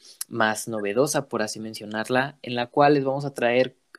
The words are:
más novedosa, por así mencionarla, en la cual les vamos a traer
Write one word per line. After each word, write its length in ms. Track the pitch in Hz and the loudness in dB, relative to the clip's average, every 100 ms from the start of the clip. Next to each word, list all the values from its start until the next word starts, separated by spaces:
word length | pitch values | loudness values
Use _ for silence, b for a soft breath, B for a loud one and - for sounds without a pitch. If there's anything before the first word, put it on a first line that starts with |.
| B B - | B B -8
más 400 | 117 110 107 - | 0 0 0 -4
novedosa, 640 | 113 101 104 147 151 131 | -4 -2 0 2 0 -2
por 140 | 117 | -4
así 180 | 107 - | -4 -6
mencionarla, 800 | 110 110 104 107 107 127 135 - | -12 -12 -10 -6 0 0 0 -6
en 140 | - 120 | -8 -6
la 120 | 123 | -2
cual 280 | - 143 147 | 4 6 6
les 100 | 135 | 2
vamos 180 | 135 | -2
a 100 | 143 | -4
traer 440 | - 120 120 127 _ _ | -2 2 4 2 _ _